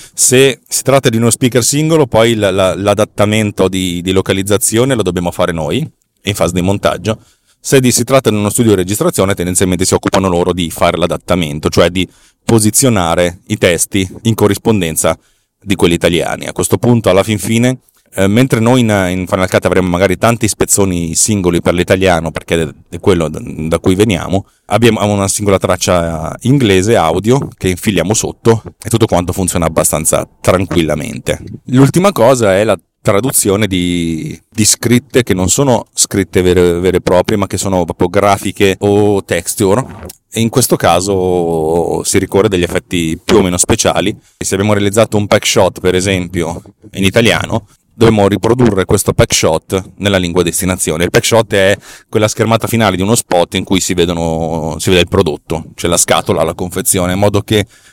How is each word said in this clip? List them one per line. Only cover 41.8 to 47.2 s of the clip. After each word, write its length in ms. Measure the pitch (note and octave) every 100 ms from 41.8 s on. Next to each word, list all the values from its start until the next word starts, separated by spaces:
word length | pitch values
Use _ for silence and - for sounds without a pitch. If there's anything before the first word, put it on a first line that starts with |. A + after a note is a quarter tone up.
| E2 E2
si 140 | E2 G2+
ricorre 300 | F#2+ G2 G#2
degli 140 | F#2
effetti 560 | E2+ F2+ - F#2 D#2+ E2
più 160 | - A2
o 40 |
meno 140 | F#2+ F2
speciali. 580 | - A#2 F#2 E2+ F2+ A2 _ _
Se 160 | -
abbiamo 200 | F#2+ G#2
realizzato 420 | G2+ G2+ G#2 A2 G#2+
un 100 | G#2
pack 200 | G#2 -
shot, 340 | A2+ G2+ -
per 140 | F#2
esempio, 680 | F2+ F#2+ F#2+ F2 F#2 D#2+ E2+ - _ -
in 120 | -
italiano, 640 | F#2+ A2+